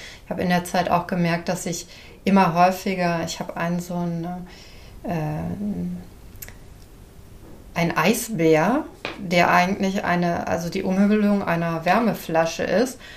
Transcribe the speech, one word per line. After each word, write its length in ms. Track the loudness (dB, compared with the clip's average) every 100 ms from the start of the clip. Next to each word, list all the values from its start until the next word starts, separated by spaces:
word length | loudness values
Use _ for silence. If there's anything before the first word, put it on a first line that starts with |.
| -18 -16 -10
Ich 60 |
habe 100 | -4
in 80 | 0
der 140 | 0 0
Zeit 240 | -2 2
auch 160 | 0 0
gemerkt, 420 | -2 0 0 -2
dass 160 | -6 -6
ich 200 | -8 -10 -18 -20 -6
immer 320 | 2 4 4 6
häufiger, 640 | 4 4 -4 -2 -2 -2
ich 160 | -4 -8
habe 160 | -8 -6
einen 220 | -4 -4
so 140 | -4 -6
einen, 520 | -4 -4 -6 -8 -12 -18 -20 -20 -20 -12
äh, 960 | -6 -4 -4 -4 -6 -6 -4 -4 -6 -8 -12 -20 -20 -16 -16 -16 -20 -20 -20 -20 -20 -20 -20 -20 -20 -20 -8 -2
ein 200 | 0 2
Eisbär, 880 | 2 2 -2 2 4 6 4 2 -2 -10 -12 -10
der 320 | 0 4 6
eigentlich 520 | 4 4 0 0 -2
eine, 440 | 0 0 0 -2 -2
also 220 | -2 -2
die 140 | -4
Umhüllung 600 | 0 4 4 4 4 2
einer 420 | 0 0 0 -2 2
Wärmeflasche 800 | 4 2 -2 0 2 2 0
ist. 360 | 0 2 0 -4 -16